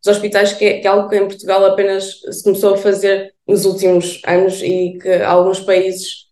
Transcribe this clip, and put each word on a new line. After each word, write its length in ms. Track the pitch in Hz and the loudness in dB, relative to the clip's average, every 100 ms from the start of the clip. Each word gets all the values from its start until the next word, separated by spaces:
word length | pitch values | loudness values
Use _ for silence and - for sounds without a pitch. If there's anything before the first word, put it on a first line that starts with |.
dos 100 | - | 2
hospitais, 380 | 208 208 202 202 | 0 0 0 0
que 120 | - | 2
é, 140 | 208 - | 0 0
que 60 | 196 | 2
é 40 | |
algo 180 | 202 202 | 0 2
que 80 | 208 | -2
em 100 | 196 | -2
Portugal 380 | - 185 190 | -6 -2 4
apenas 560 | 196 196 196 196 196 - - | 4 2 0 -2 -6 -14 -14
se 140 | - | -4
começou 300 | 214 190 208 | -2 2 2
a 20 | 196 | 2
fazer 560 | 208 196 196 190 196 _ - | 0 0 0 -2 -4 _ -2
nos 160 | 196 | 0
últimos 560 | 190 190 190 180 175 - - | 0 0 2 2 0 -8 -2
anos 360 | 180 190 185 | 2 2 -2
e 360 | 180 185 180 180 | -4 -2 -4 -6
que 100 | 190 180 | -2 0
alguns 380 | - 175 180 185 | 2 2 2 -2
países 680 | - 185 190 185 - - _ | 0 0 0 -4 -10 -14 _